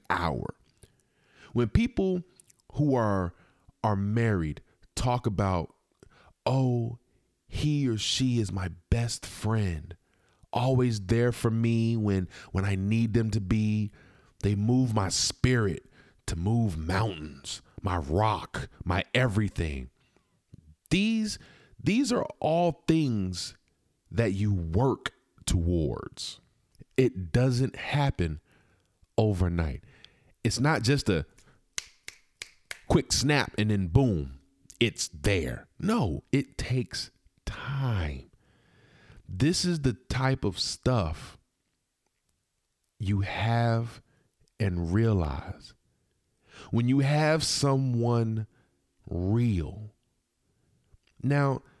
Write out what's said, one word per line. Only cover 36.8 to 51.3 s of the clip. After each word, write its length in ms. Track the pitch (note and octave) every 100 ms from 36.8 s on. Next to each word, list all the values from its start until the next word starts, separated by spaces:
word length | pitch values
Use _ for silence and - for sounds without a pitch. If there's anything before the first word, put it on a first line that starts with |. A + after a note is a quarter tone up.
| - - - _ _ _
time. 840 | - - - C#3 C3+ G#2 D#2 C2 - _ _ _ _ _ _ - - - -
This 360 | F#2 C3+ F#3
is 160 | F3+ E3+
the 120 | C3+ A2 -
type 340 | B2+ C3 C3+
of 160 | G#2 F2+
stuff 800 | - - B2 B2+ E2 D#2 - - _ _ _ _ _ _ _ _ _ _ _ _ _ _ _ _
you 220 | G2 G2+
have 800 | G2 - A2+ A#2 A#2 A#2 A#2 - _ _ _ _ _ -
and 340 | G2+ F2 E2+
realize 800 | G2 A2+ G2+ D2+ C2+ - - - - _ _ _ _ _ _ _ - -
when 180 | A2+ A#2+
you 120 | C3+
have 440 | C#3 D3 D3+ D#3+
someone 1000 | - - C#3+ C3+ C3+ A#2+ A#2 A#2 A2+ A2 G#2+ _ _ _ _ _ -
real. 840 | F2 F#2 A2+ A#2+ F#2+ D#2+ F#2+ G#2+ - _ _ _ _ _ _ _ _ _ _ _ -
Now, 400 | B2+